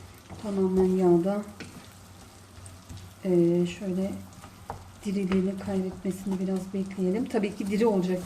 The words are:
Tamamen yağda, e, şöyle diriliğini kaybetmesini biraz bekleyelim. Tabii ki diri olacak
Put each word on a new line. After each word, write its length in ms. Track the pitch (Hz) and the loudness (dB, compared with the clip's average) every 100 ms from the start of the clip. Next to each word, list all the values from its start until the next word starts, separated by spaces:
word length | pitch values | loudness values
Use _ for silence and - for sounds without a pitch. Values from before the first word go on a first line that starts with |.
| - - - - | -14 -20 -18 -10
Tamamen 540 | 214 196 190 185 185 185 | -4 0 2 4 4 6
yağda, 440 | 180 175 180 208 208 - - - - - - - - - - - - - - - - - | 6 6 4 -2 -4 -12 -16 -16 -20 -20 -20 -20 -20 -20 -20 -20 -20 -20 -18 -16 -16 -8
e, 60 | 190 175 170 175 175 - | 2 4 6 4 2 -2
şöyle 320 | 202 180 196 196 - - - - - - - - 208 | -6 -2 -2 -6 -14 -18 -20 -18 -14 -14 -14 -12 -4
diriliğini 540 | 196 190 190 185 190 - | -2 2 2 2 -2 -2
kaybetmesini 760 | 196 185 180 190 180 208 190 | -2 -2 -4 -6 -4 -2 -2
biraz 340 | 185 190 180 | 0 -2 -4
bekleyelim. 520 | 196 190 - 185 208 269 | -4 -4 -2 0 0 0
Tabii 300 | 226 202 - | 0 -2 -2
ki 120 | 202 | -2
diri 180 | 202 233 | 2 4
olacak 340 | 196 180 180 | 4 2 -2